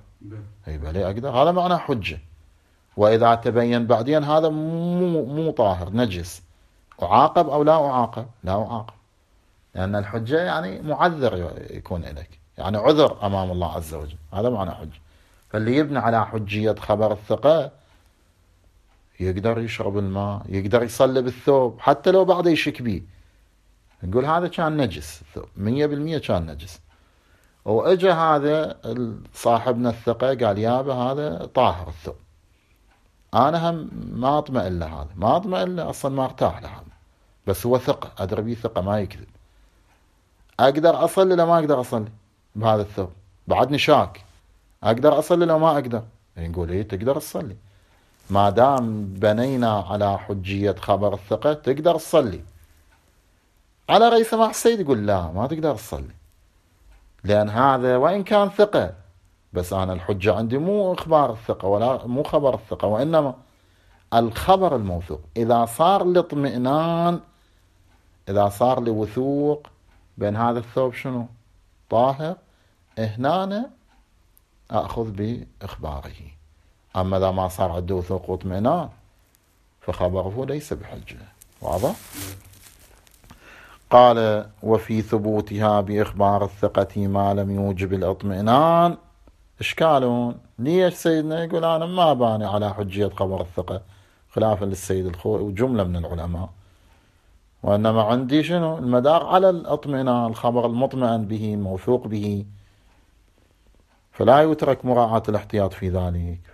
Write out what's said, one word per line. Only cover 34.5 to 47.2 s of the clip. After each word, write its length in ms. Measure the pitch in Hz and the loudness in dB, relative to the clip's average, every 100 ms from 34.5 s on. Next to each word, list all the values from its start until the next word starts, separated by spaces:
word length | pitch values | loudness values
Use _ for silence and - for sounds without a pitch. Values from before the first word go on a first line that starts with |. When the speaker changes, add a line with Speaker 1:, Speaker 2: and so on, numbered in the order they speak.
| 131 92 87 | -4 -2 -4
Speaker 2:
له، 80 | 78 | -6
هذا 220 | 78 76 92 | -8 -12 -2
ما 200 | 101 160 | 0 0
أطمئن 400 | 196 185 185 180 | 0 -4 -4 -6
له 140 | 156 | -8
أصلًا، 240 | 131 143 | -6 -4
ما 100 | 135 | -2
ارتاح 380 | 131 - 117 - | -4 -2 -2 -2
له 60 | - | -12
هذا، 140 | - - - _ _ _ _ - | -18 -20 -20 _ _ _ _ -6
بس 200 | 95 120 | -4 0
هو 120 | 123 | 0
ثقة، 320 | 131 139 - - | 0 -4 -8 -8
أدري 240 | 95 104 | -6 -4
بيه 120 | 107 | -6
ثقة، 280 | 117 113 - | -6 -6 -4
ما 180 | 92 104 | -2 -2
يكذب. 280 | 98 - - - _ _ _ _ _ _ _ _ _ _ _ - | -4 -10 -20 -20 _ _ _ _ _ _ _ _ _ _ _ 2
أقدر 440 | 127 143 165 147 | 4 6 4 4
أصلي 300 | 165 - 185 | 2 2 4
لو 120 | 180 165 | 4 4
ما 120 | 170 | 4
أقدر 220 | 151 139 | 4 0
أصلي 280 | 123 117 110 - _ _ _ 104 | 0 -4 -6 -12 _ _ _ -2
بهذا 260 | 113 110 | 2 2
الثوب؟ 280 | 101 - 90 - _ _ - | 0 -6 -8 -10 _ _ -2
بعدني 300 | 92 127 147 | 2 2 2
شاك، 460 | - 143 92 - - _ _ _ _ _ | 4 4 4 -4 -20 _ _ _ _ _
أقدر 360 | 104 117 147 147 | 0 4 4 4
أصلي 280 | 156 175 170 | 4 2 4
لو 120 | 160 | 4
ما 140 | 160 | 4
أقدر؟ 300 | 143 123 113 113 _ _ - | 2 -2 -6 -8 _ _ -12
نقول: 320 | 85 85 85 | -8 -6 -4
إيه، 120 | 90 | -4
تقدر 320 | 107 95 113 | -6 -4 -2
تصلي. 420 | 302 | -2